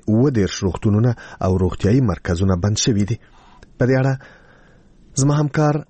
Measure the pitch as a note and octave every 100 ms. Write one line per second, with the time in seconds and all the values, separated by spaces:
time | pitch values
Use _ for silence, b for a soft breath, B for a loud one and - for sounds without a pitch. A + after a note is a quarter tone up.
0 | - A2 C#3+ A#2 F#2 - F#2+ - G#2+ G#2
1 | B2 B2+ B B F#2+ F#2+ F#2 - F#2+ C3
2 | A#2 E2+ G2 F2 F#2+ F2+ G2+ G#2 - G2+
3 | G2+ A#2 B B B B - - B2+ C3
4 | C3+ C3 B B B B B B B _
5 | - - C#3 D3 D3 D#3 D3+ D3 -